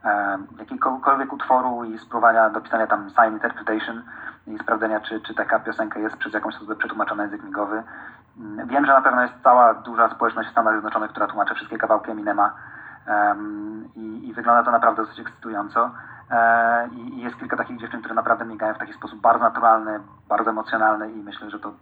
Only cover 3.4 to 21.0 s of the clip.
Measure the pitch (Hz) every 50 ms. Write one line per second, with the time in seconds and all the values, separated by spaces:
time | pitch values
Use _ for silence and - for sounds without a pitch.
3.4 | - 117 - - 107 104 107 110 - - 117 113 120 - - - - - - _
4.4 | _ - 110 107 - - 117 107 113 110 110 107 107 - 110 107 - - 110 110
5.4 | 107 - - 104 - 113 107 - 113 104 - 107 107 110 - - - 107 104 107
6.4 | - 113 110 - 107 104 107 - - 113 107 107 104 104 107 104 104 104 104 107
7.4 | 107 101 95 104 104 101 107 110 113 - - - - - - - _ _ _ -
8.4 | 117 107 104 107 131 120 123 139 143 139 139 131 127 143 123 123 123 123 - -
9.4 | - 127 123 123 123 117 110 - - - 117 113 117 110 - - 123 113 - 117
10.4 | 107 - - - 113 110 110 107 104 107 - 110 107 107 - - - - - 104
11.4 | 101 104 120 - 110 - 117 110 117 113 110 107 - - 113 107 104 104 101 104
12.4 | 101 104 - - - - - - - - - - _ - 107 104 104 104 104 104
13.4 | 104 104 104 104 104 107 - 110 110 - _ - 110 110 107 120 - 123 110 117
14.4 | 110 113 117 120 117 120 120 113 113 113 110 110 110 - - - 117 - - _
15.4 | - 117 110 101 101 107 - 120 117 123 120 - - - - - - - 123 117
16.4 | 117 117 117 117 117 117 120 117 120 120 120 123 117 123 - 123 117 120 120 -
17.4 | 127 120 - - - - 127 117 110 110 - 120 110 - 113 113 113 113 117 107
18.4 | 113 113 113 107 110 107 107 - 107 107 - - - 107 - 107 - 117 117 117
19.4 | 120 113 117 117 113 117 113 110 110 107 107 107 101 - - - _ _ 107 104
20.4 | 110 113 110 110 110 - - 113 110 110 110 107